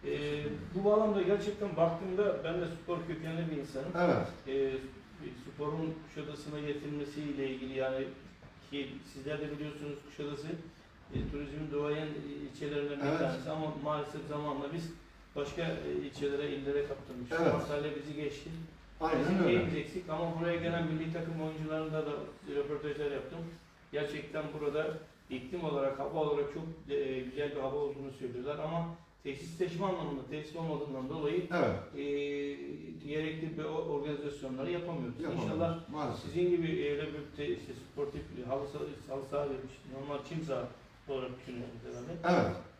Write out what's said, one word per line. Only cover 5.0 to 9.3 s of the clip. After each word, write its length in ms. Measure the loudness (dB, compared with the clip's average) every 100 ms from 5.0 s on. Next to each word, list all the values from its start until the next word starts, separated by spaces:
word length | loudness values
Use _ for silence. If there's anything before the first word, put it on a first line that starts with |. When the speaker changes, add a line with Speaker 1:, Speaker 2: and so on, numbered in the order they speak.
| -16 -10 -10 -10 -12
Speaker 1:
sporun 400 | -4 -2 0 -2 -4 -8
Kuşadası'na 520 | -8 -8 -8 -6 -4
getirilmesiyle 880 | -2 -2 -2 -2 -2 -4 -2 0 0
ilgili 280 | -2 -4 0
yani 280 | 2 2 -2 -6 -16 -18 -20 -20 -6
ki 160 | -4 -4 -6 -12
sizler 260 | -8 -4